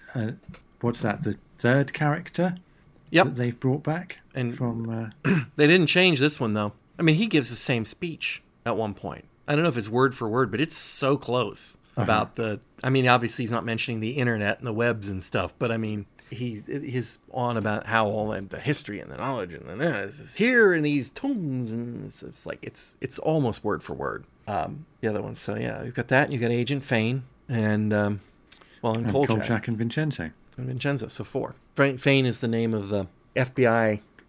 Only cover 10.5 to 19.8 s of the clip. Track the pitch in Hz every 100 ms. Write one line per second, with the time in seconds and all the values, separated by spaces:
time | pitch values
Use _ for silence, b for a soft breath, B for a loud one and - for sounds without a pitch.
10.5 | 110 165 - - - 139 139 - 123 101
11.5 | - - - _ - 110 107 110 - 110
12.5 | 104 - - 127 135 127 123 117 - 113
13.5 | 117 113 113 - 113 110 139 120 110 104
14.5 | - 123 107 120 113 101 92 - 110 90
15.5 | - 120 113 107 104 98 - - 110 123
16.5 | 104 - 139 - 127 117 - - - 120
17.5 | 113 107 104 - 113 104 107 107 98 98
18.5 | - 139 147 - 101 50 67 127 123 90
19.5 | 71 64 101